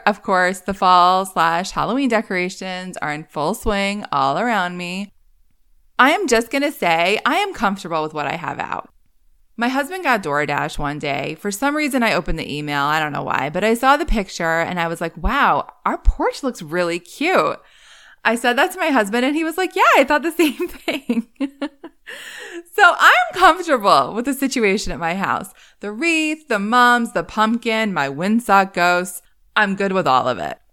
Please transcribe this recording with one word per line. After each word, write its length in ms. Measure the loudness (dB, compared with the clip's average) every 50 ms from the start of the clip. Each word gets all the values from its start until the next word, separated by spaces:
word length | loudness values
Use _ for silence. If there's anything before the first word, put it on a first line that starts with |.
| 0 0
Of 160 | -2 -2 -2
course, 380 | 0 2 2 2 2 0 -2
the 120 | -6 -8 -4
fall 520 | 0 4 4 6 6 6 6 4 2 0
slash 460 | -2 -2 0 0 0 0 -2 -4 -4
Halloween 380 | -4 -4 -2 -2 0 0 0 0
decorations 880 | 0 0 -2 -2 -4 -4 -4 -4 -6 -8 -10 -10 -10 -10 -10 -12 -12 -10
are 160 | -8 -8 -8
in 120 | -8 -10
full 280 | -10 -6 -4 -2 -2 -2
swing 520 | -2 -2 -2 -2 0 0 -2 -4 -6 -6 -4
all 280 | -2 0 0 0 0 0
around 380 | 0 0 0 0 -2 -4 -4 -6
me. 360 | -8 -6 -6 -8 -8 -10 -12 _ _ _ _ _ _ _ _ _ _ _ _ _ _ _ _ 2
I 120 | 4 4
am 160 | 4 2 2 2
just 220 | 2 2 2 0
gonna 220 | -2 -2 -2 -2
say 480 | -2 -2 0 2 2 2 2 2 0 0 0
I 100 | 0 0
am 180 | 0 0 -2 -2
comfortable 480 | -2 -2 -2 -2 -2 -6 -4 -4 -2
with 120 | -2 -4 -4
what 120 | -4 -4
I 100 | -4 -4
have 220 | -6 -6 -6 -6 -6
out. 320 | -6 -6 -6 -8 -10 -12 _ _ _ _ _ _ _ _ _ _ _ _ _ -4
My 100 | -2 -2
husband 360 | 0 -2 -4 -4 -6 -4 0
got 200 | 0 0 0 0
DoorDash 560 | -2 -2 -2 0 0 -2 -2 -4 -4 -4 -6
one 180 | -6 -6 -6 -6
day. 380 | -4 -4 -4 -4 -4 -6 -8
For 160 | -8 -6 -8
some 240 | -6 -4 -2 -2 -2
reason, 260 | -2 -2 -2 0 0
I 120 | 0 2 0
opened 260 | 0 0 -2 -4 -4
the 120 | -6 -6
email. 300 | -6 -6 -4 -4 -2 0
I 180 | 0 0 0 0
don't 140 | 0 -2 -4
know 80 | -4
why, 300 | -4 -2 -2 -2 -2 -2
but 120 | -2 -2 0
I 120 | 0 0
saw 200 | 2 2 2 2
the 100 | 2 2
picture 560 | 0 0 0 -2 -4 -6 -4 -2 0 0 2
and 180 | 0 0 -2 -2
I 80 | -2 -2
was 120 | -4 -4
like, 160 | -6 -6 -6
"Wow, 520 | -4 -4 -2 0 2 2 4 2 2 0 -4 -8 _ -4
our 140 | -4 -4 0
porch 420 | 2 0 2 2 0 -2 -2 -2
looks 220 | -4 -6 -6 -6 -8
really 360 | -4 -2 0 0 0 -2 -4
cute." 600 | -6 -10 -8 -4 -2 0 2 2 2 2 -2 -6 -10 _ _ _ _ -20 -20 -20 -20 -20 -12 _ -2
I 100 | 0 0
said 220 | 2 2 0 2 2
that 140 | 2 0
to 80 | 0 -2
my 100 | -2 2
husband 360 | 2 2 2 2 0 0 0
and 100 | 0 0
he 80 | -2 -2
was 140 | -4 -2 -4
like, 180 | -4 -2 0
"Yeah, 80 | 2 4 6 6 6
I 60 | 4
thought 200 | 4 2 0 0
the 80 | 0
<laughs> 0 |
same 360 | 0 2 0 0 0 -2 -6 -8
thing." 600 | -8 -10 -8 -8 -8 -6 -4 -4 -4 -4 -4 -6 _ -8
<laughs> 300 | -8 -8 -6 -8 -10 -10 -10 _ -20 -20 -20 _ _ -20 -18 -18 -16 -16 -16 -16 -16 -14 -14 -16 -16 _ 0
So 60 | 4 6
I'm 500 | 6 6 6 6 6 6 6 4 0 2
comfortable 800 | 4 4 4 4 4 2 0 0 2 4 6 6 6 6 4 0
with 120 | -4 -4
the 80 | -4 -2
situation 580 | -2 -2 -2 0 0 2 2 2 0 -2 -4
at 80 | -6 -4
my 160 | -4 -4 -2
house. 380 | -2 -2 -2 -2 -2 -4 -8 -14 _ -20 -20 _ _
The 120 | -12 -10
wreath, 560 | -8 -4 -2 0 0 0 0 -2 -4 -6 -4 -4
the 120 | -2 -2
mums, 540 | 0 2 2 4 6 6 4 4 2 -2 -4
the 100 | -4 -6
pumpkin, 680 | -4 -2 0 0 0 0 0 -2 -2 -2 0 0 -2 -2
my 160 | -2 -2 -2
windsock 640 | -4 -4 -2 0 0 0 2 4 4 4 4 2 0
ghosts. 480 | 0 2 2 2 2 0 -4 -8 -14 -18 _ _ _ _ _ 0
I'm 200 | 0 0 0 0
good 180 | 0 -2 0 0
with 140 | 0 2 2
all 200 | 2 2 2 0
of 120 | -2 -4
it. 180 | -4 -8 -8 -12 _ _